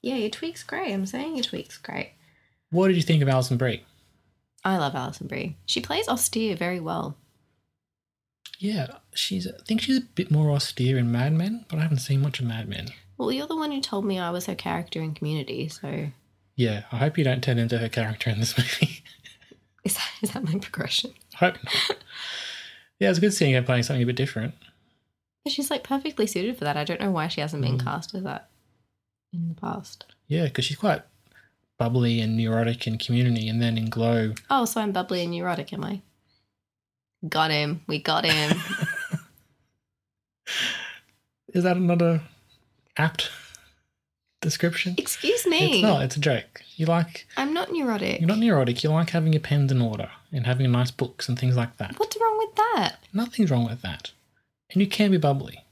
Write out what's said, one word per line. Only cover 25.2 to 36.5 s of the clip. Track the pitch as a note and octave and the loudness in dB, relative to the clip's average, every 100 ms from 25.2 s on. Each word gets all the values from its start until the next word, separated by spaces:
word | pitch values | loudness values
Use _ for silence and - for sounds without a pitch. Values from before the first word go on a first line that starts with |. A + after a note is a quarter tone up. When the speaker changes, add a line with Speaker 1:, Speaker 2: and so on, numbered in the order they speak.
| _ _ D4 | _ _ -8
Speaker 1:
She's, | C#4 C#4 | -4 -2
like, | D4 | -4
perfectly | - C#4 D4 D4+ G#3+ | -2 -2 -2 -2 -2
suited | F3+ G3+ A#3+ | 0 -4 -2
for | |
that. | D3 D3 | -2 -2
I | |
don't | D3+ E3+ | -2 -2
know | G3+ | 0
why | F3 D#3+ | 0 -2
she | - | -2
hasn't | D3+ D3+ | -4 -2
been | B2+ B2+ | 0 0
Speaker 2:
Mm. | |
Speaker 1:
cast | B2+ D3+ D#3+ | -2 -4 -8
as | F#3+ | -8
that | F#3 C3 - _ _ _ _ _ _ _ _ | -8 -10 -12 _ _ _ _ _ _ _ _
in | F3 E3 | -6 -6
the | |
past. | D#3+ - - - - - _ _ | -6 -8 -8 -10 -20 -20 _ _
Speaker 2:
Yeah, | D#3 D#3 | -2 0
'cause | - B2 | -2 -4
she's | D3 | -2
quite | G#3 - - _ _ _ _ _ _ _ | 0 0 -4 _ _ _ _ _ _ _
bubbly | A#2 B2+ A#2+ A#2 | 0 2 4 2
and | A2 A2+ | 2 0
neurotic | A2+ A2+ A#2 A#2+ - | 2 2 0 -2 -4
in | A2+ | -4
Community | - A#2+ B2 A#2 A2 | 0 2 4 2 0
and | A2+ | 0
then | A#2 A2+ | 0 0
in | A2 | -2
Glow. | A2+ A#2 A#2 A2 G#2+ - | 0 2 2 2 -4 0
Speaker 1:
Oh, | C4+ A3+ | 0 2
so | A#3 | 0
I'm | G#3 | -2
bubbly | G3 F3+ F3+ | -2 -2 -2
and | F3 | -2
neurotic, | E3+ F3+ F3 - | -2 -4 -4 -6
am | G3 | -8
I? | - G3 _ _ _ _ _ | -6 -8 _ _ _ _ _